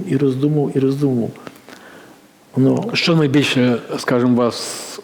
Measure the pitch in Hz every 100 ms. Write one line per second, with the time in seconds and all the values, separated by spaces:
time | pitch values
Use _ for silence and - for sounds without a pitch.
0 | - 135 139 127 147 151 135 135 135 139
1 | 139 123 107 - - - - - - -
2 | - - - _ _ 131 135 127 214 -
3 | 180 165 143 143 135 131 123 113 - 135
4 | - 123 123 120 117 - - - - -